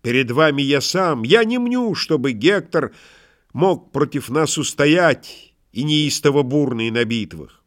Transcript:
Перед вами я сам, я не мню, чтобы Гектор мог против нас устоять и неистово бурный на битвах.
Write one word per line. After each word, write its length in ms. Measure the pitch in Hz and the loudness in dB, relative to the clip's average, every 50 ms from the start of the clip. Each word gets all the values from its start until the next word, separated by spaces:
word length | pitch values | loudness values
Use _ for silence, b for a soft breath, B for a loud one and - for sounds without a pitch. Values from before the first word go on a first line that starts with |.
Перед 280 | - 117 120 131 135 113 | -4 0 0 0 0 0
вами 300 | 120 139 160 156 143 139 | 2 2 2 2 2 0
я 220 | 143 135 143 139 | 0 0 0 0
сам, 400 | 127 - - 185 190 170 151 120 | 0 -2 -2 0 0 0 -2 -2
я 220 | 110 123 180 233 226 | 2 2 2 2 2
не 120 | 220 247 | 0 -2
мню, 380 | 247 240 240 247 254 247 220 175 | -2 -2 -2 -2 -2 -2 -2 -4
чтобы 380 | - - - 160 143 120 139 | -4 -2 -2 -2 0 0 -2
Гектор 640 | 123 104 117 170 208 190 - - - 165 139 107 b b b b b b b b b b b b _ | -4 0 2 2 2 2 -2 -2 -4 -4 -4 -4 b b b b b b b b b b b b _
мог 380 | 131 170 196 175 - - _ | 0 2 2 0 -2 -6 _
против 360 | - - 151 151 - 143 120 - | -2 -2 -2 -2 -2 -8 -8 -2
нас 300 | 123 151 160 - - 160 | -2 0 0 0 -2 -4
устоять 960 | 135 - - - 143 151 156 180 175 160 131 - - - - - - _ _ _ _ _ | -4 -6 -2 0 2 4 4 4 4 2 2 0 -6 -20 -20 -20 -20 _ _ _ _ _
и 120 | _ 113 139 | _ -6 -2
неистово 580 | 151 151 151 151 143 - - - 143 139 143 | 0 0 0 0 0 -4 0 0 2 2 2
бурный 480 | 139 123 135 151 147 127 123 113 113 117 | 0 2 0 0 0 0 -2 -4 -4 -2
на 160 | 110 120 120 | 0 -2 0
битвах. 560 | 110 117 113 101 78 - 80 71 - _ _ _ | 0 -2 -4 -4 -6 -10 -16 -16 -18 _ _ _